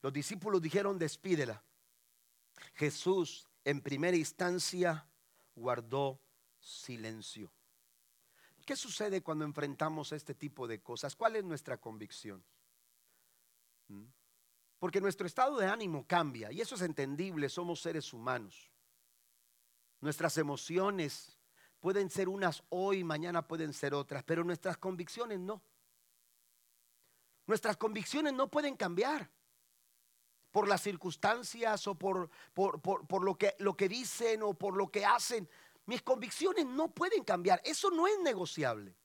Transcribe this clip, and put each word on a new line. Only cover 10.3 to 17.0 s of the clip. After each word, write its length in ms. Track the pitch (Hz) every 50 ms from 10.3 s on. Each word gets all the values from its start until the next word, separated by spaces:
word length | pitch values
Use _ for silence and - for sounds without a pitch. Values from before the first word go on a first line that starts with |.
| 143
tipo 340 | _ 151 143 113 - 127 117
de 120 | 113 101
cosas? 360 | _ - 120 113 - 139 -
¿Cuál 180 | _ 226 220 220
es 80 | 214
nuestra 360 | 196 175 156 139 - - 127 -
convicción? 680 | - 113 110 107 107 101 - - - 107 98 92 87 _ _ _ _ _ _ _ _ _ _ _ _ _ _ _ _ _ _ _ _ _ _ _ _ _ _ _ _ -
¿Mm? 160 | 104 98 107 127 _ _ _ _ _ _ _ _ _ _ _ _ _ _
Porque 220 | 180 175 160 196
nuestro 260 | 185 202 190 - 190
estado 300 | 175 - - 254 269 294
de 100 | 247 196
ánimo 400 | 190 208 233 214 185 160 139 123
cambia, 460 | - 180 175 160 143 127 113 107 104
y 80 | 135 190
eso 160 | 226 - 262
es 60 | 196
entendible, 680 | 180 170 151 -